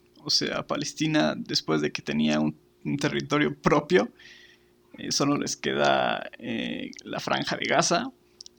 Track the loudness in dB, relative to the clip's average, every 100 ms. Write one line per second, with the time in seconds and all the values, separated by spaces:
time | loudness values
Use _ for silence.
0 | _ _ -2 0 0 -2 -2 -4 -4 -2
1 | 0 2 2 0 -4 -4 0 0 0 -4
2 | -2 0 2 2 0 -2 _ _ -6 -2
3 | -2 -2 0 2 2 2 4 4 6 4
4 | 4 -2 -20 -20 -20 _ _ _ _ -12
5 | -4 0 2 2 -2 -4 -4 0 2 4
6 | 2 -2 -6 -10 -6 -4 -4 -6 -10 -12
7 | -10 -8 -2 -2 -2 -4 0 2 2 0
8 | -2 -10 _ _ -20